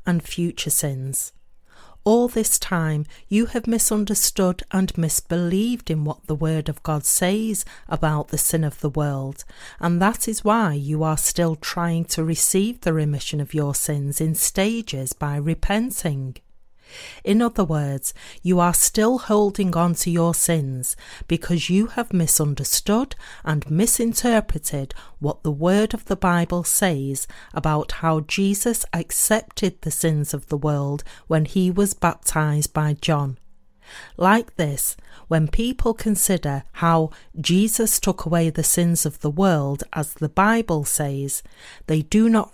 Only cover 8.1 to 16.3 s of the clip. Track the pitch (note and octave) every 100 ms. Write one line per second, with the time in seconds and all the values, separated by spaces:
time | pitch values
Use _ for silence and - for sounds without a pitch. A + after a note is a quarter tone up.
8.1 | D3+ D3 D3+ - D#3+ D3+ - D3 C#3 D3
9.1 | C#3 C3+ C#3 - - - - E3+ E3+ G3
10.1 | A#3 - G#3+ G#3+ A3+ G#3 C#3+ C#3 D3+ D#3+
11.1 | D#3 - - E3+ D#3 - - E3+ E3 E3+
12.1 | - D#3+ D#3+ - F#3+ G#3 B3 F3+ D#3 D3+
13.1 | C#3+ - D3+ C#3 D3+ C#3+ C#3 - D3 C#3+
14.1 | C#3+ D#3+ D#3 - - G3+ A#3 A3 C3+ C3
15.1 | - D3 C#3+ D3 D#3+ - G#3 B3 - E3+
16.1 | C#3 C3